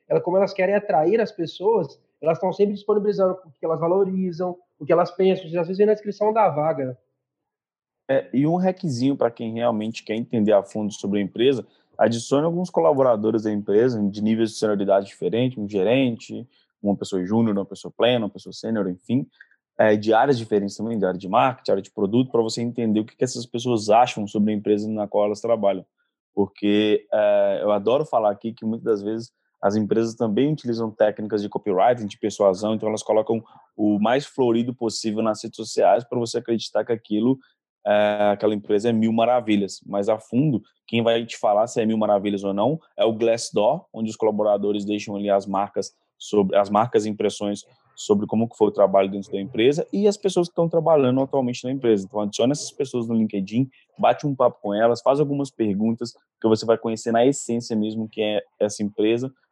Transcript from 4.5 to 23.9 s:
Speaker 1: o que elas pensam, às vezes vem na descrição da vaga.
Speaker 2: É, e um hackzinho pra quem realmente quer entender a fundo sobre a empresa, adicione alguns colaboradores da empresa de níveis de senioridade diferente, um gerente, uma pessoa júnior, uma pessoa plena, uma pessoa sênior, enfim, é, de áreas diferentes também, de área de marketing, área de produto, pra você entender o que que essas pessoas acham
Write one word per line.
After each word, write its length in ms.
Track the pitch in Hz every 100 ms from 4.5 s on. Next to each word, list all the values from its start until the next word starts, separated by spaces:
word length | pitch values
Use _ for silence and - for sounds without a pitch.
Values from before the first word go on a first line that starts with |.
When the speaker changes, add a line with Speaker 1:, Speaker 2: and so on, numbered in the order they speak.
| 175 _ -
Speaker 1:
o 80 | 151
que 60 |
elas 180 | 160 135
pensam, 360 | - 190 190 165
às 60 |
vezes 240 | 175 170 190
vem 100 | 208
na 80 |
descrição 380 | 208 208 196 214
da 160 | 220 190
vaga. 480 | 147 156 143 131 127 _ _ _ _ _ _ _ _ _ _ -
Speaker 2:
É, 200 | 135 135
e 140 | 127 151
um 100 | 180
hackzinho 600 | 185 185 170 120 135 139
pra 140 | 120
quem 240 | - 113
realmente 500 | 113 120 110 110 -
quer 100 | -
entender 380 | 110 113 117 104
a 100 | 101
fundo 300 | 98 107 104
sobre 260 | - 101 101
a 40 |
empresa, 440 | 95 - 131 123 - _ _ -
adicione 460 | 123 117 - 139
alguns 260 | 165 170 180
colaboradores 720 | - 160 135 131 110 107 113
da 100 | 107
empresa 480 | 104 101 101 127 113 101
de 140 | 104
níveis 300 | 107 110 110
de 60 | -
senioridade 480 | 107 101 98 98 98
diferente, 520 | - 87 113 127 127
um 100 | 101
gerente, 800 | 104 98 131 127 110 - 110 123 _ _ _
uma 160 | 101 95
pessoa 280 | - 95
júnior, 320 | 90 113 113 101
uma 80 |
pessoa 280 | 92 95 87 -
plena, 300 | 117 123 104
uma 40 |
pessoa 220 | 95 -
sênior, 360 | - 110 110 95
enfim, 380 | 90 - 127 - _ _ _ _ -
é, 180 | 110 107
de 160 | 107
áreas 260 | 110 139 120
diferentes 380 | 110 104 101 -
também, 220 | 110 113
de 80 | 95
área 120 | 90
de 100 | 95
marketing, 420 | 113 135 123 -
área 120 | 98
de 80 | 95
produto, 400 | - 98 117 127
pra 120 | 117
você 180 | 113 120
entender 400 | 117 117 110 107
o 40 |
que 120 | 110 -
que 80 |
essas 220 | 123 120 120
pessoas 420 | 120 123 117
acham 380 | 104